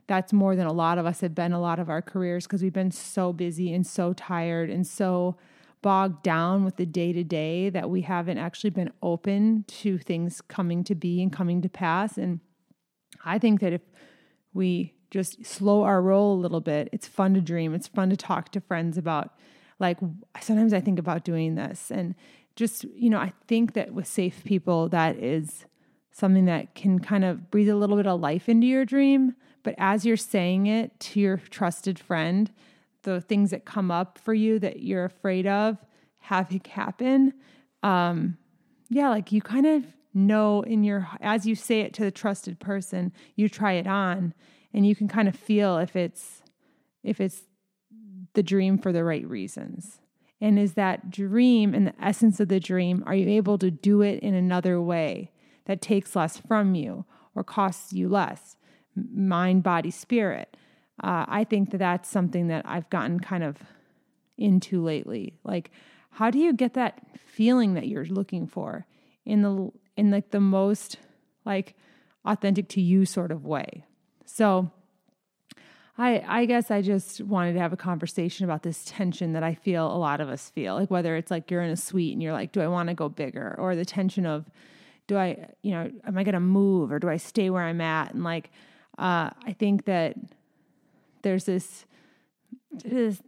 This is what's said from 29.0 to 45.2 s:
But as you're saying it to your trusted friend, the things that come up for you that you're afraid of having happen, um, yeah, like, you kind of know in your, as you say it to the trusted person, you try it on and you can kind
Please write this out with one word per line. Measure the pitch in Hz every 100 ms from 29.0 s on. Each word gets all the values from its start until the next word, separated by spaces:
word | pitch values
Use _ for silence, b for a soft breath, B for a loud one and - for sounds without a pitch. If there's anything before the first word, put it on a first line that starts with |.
| 277 277 262 - b b
But | - -
as | 190 208
you're | 220 220
saying | - 202 175 185 202
it | 226 226 -
to | - 208
your | 202 190
trusted | - - 185 - 190 175
friend, | - 170 160 185 214 b b b b _
the | 196 180
things | 170 202 202
that | -
come | - 208 180
up | 170 180 -
for | -
you | 220 220 220
that | 196 -
you're | 190 190
afraid | 180 - 196 185 190
of | 202 220 208 - b b _
having | - 185 185 185 -
happen, | - - - 254 269 269 - B B B _
um, | 202 180 175 170 170 165 _ _ _ _ -
yeah, | 247 285
like, | 214 175
you | 208
kind | - 247 302
of | 311 247 _ _
know | 190 196 214 214 208
in | 226 220
your, | 208 202 180 -
as | 208 220 214
you |
say | 220 - 220
it | 208
to | -
the | 202
trusted | - 214 202 - 170
person, | 190 196 185 185 175 B B -
you | 208
try | - 196
it | 180 180
on | 196 185 180 175 - b b b
and | 214 202
you |
can | 208 208
kind | 220